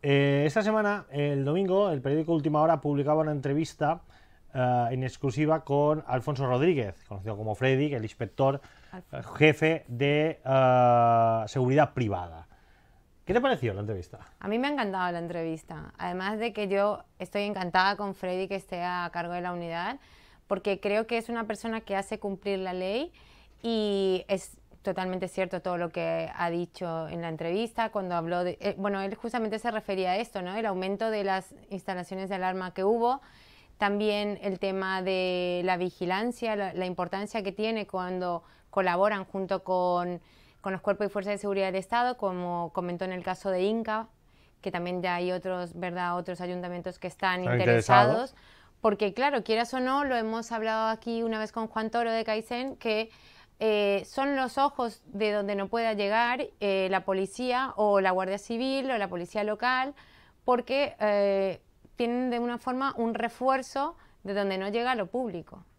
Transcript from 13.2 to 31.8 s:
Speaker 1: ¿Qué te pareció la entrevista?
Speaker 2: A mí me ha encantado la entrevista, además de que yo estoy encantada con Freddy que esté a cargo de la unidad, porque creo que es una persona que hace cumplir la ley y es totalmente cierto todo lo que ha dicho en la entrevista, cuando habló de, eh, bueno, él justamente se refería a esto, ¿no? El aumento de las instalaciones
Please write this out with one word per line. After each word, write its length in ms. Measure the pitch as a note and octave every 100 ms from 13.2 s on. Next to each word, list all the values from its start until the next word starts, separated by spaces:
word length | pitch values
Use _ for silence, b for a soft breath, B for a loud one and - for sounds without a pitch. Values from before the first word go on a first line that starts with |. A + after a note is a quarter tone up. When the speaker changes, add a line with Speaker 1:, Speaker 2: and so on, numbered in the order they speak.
Speaker 1:
¿Qué 80 | -
te 80 | G#3+
pareció 320 | C4 G#3+ A#2
la 80 | G2
entrevista? 380 | G#2 G2+ F2 - - -
Speaker 2:
A 100 | G3
mí 100 | A3
me 100 | C#4
ha 20 |
encantado 380 | D4 G#3 F#3+ F3+
la 80 | E3+
entrevista, 760 | E3+ E3+ E3 D#3+ - D#3 D3+ -
además 420 | F3+ F3+ F#3+ G#3+
de 140 | A3+
que 160 | G#3 G3+
yo 340 | G3 G3+ G#3 - _
estoy 240 | F#3 G3+
encantada 520 | G3+ G3+ F3 F#3 F#3+ G3+
con 180 | G#3
Freddy 320 | F#3+ F#3 F#3 F#3+
que 80 | G3
esté 260 | - F3+
a 260 | F3 F3+ F3
cargo 200 | E3+ E3+
de 80 | F3
la 120 | F3+
unidad, 440 | F3 E3+ E3 F#3 C#4 b b b b _
porque 320 | G3 G3+ G3
creo 280 | G#3 G#3 A3+
que 100 | A#3
es 140 | A3+
una 140 | A#3 A3
persona 340 | G#3 A3+ A3+
que 160 | A3 G3
hace 220 | G3 G#3
cumplir 400 | G#3 F#3+ G3+ G3
la 160 | F#3
ley 360 | F3+ F#3 A3 E4+ b b b b b
y 640 | A#3 A3+ G#3+ G3 F#3+ F#3 -
es 300 | F#3+ - - - -
totalmente 460 | - F#3 F#3 F#3 F#3
cierto 340 | - F#3 F3+
todo 160 | F#3 F3
lo 100 | E3+
que 420 | F3 E3 E3 D#3+ -
ha 140 | F3
dicho 580 | E3+ F3 - F3+ E3 D#3+
en 140 | E3+
la 80 | E3+
entrevista, 580 | D#3+ E3 F#3 A3+ - A3+
cuando 260 | G#3 F#3+
habló 300 | F3 E3 F3
de, 140 | F3+ -
eh, 140 | G3+ F3
bueno, 240 | G3 G3
él 140 | G3
justamente 440 | G#3+ A#3 B3 A3 G#3+
se 120 | A#3
refería 400 | G#3+ G#3 F#3+ F#3
a 60 | F#3
esto, 240 | A3+ G3+
¿no? 120 | F3+
El 120 | G3+ A3+
aumento 440 | F#3 F#3 G3+ A3+
de 140 | G#3+
las 300 | G3 F#3+ F#3 - -
instalaciones 580 | G3